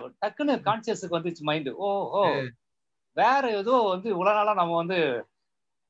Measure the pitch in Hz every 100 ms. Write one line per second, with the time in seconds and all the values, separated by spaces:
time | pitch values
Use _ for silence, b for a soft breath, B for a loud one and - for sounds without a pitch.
0 | 123 - 208 208 294 226 196 226 226 196
1 | 180 170 170 170 151 156 139 117 202 202
2 | 147 165 185 143 127 117 _ _ _ _
3 | _ - 208 277 254 208 196 254 214 185
4 | 220 180 185 214 208 202 170 170 170 185
5 | 151 120 - _ _ _ _ _ _